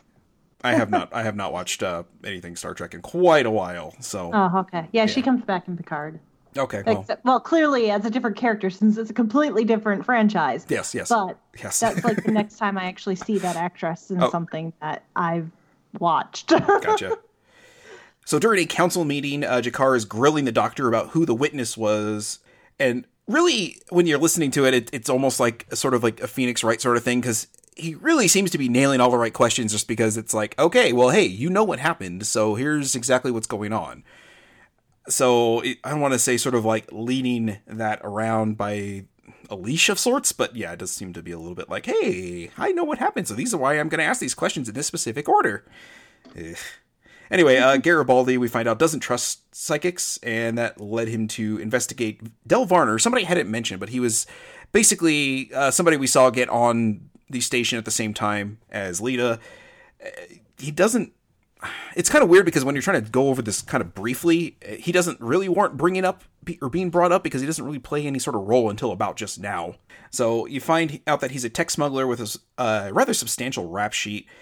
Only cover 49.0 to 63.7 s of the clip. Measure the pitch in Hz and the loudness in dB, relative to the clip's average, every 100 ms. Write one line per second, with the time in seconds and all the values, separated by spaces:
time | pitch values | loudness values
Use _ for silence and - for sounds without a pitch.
49 | - 123 - - _ - - 151 180 175 | -4 -2 -4 -8 _ -10 -4 -2 -2 -4
50 | - - 120 113 117 117 117 - 104 113 | -6 -6 -4 -2 -2 -2 -4 -6 -6 -4
51 | 113 113 107 - 107 107 107 123 - - | -2 -2 -4 -4 -4 -4 -2 -2 -4 -4
52 | 110 107 113 - - 214 202 180 123 113 | -6 -6 -16 -10 0 2 4 4 4 2
53 | 233 247 170 175 98 113 113 95 98 127 | 2 2 2 0 0 -4 -4 -8 -6 -2
54 | 123 - - - - - - 214 220 - | 0 0 -4 -12 -20 -20 0 4 4 4
55 | 165 147 139 131 131 135 139 - 170 151 | 2 2 0 -2 -4 0 2 4 4 4
56 | 131 143 127 123 123 120 120 117 110 101 | 4 6 6 4 0 2 2 4 0 -2
57 | - _ - 123 - 123 113 117 110 - | -8 _ -10 -6 -2 0 0 -2 -4 -4
58 | 107 104 104 104 101 107 _ 104 95 87 | -4 -2 -2 -2 -4 -10 _ -8 -6 -6
59 | 120 123 123 117 - - - - _ _ | -4 0 0 -2 -8 -20 -20 -20 _ _
60 | - - - - _ - 143 151 214 233 | -16 -16 -18 -20 _ -14 -6 2 2 2
61 | - _ _ _ _ _ - - - - | -2 _ _ _ _ _ -14 -12 -8 -2
62 | - 302 202 185 170 156 131 139 190 160 | 2 6 8 8 8 2 0 -2 0 0
63 | 107 127 139 131 110 - - | 0 2 2 2 -2 -6 -2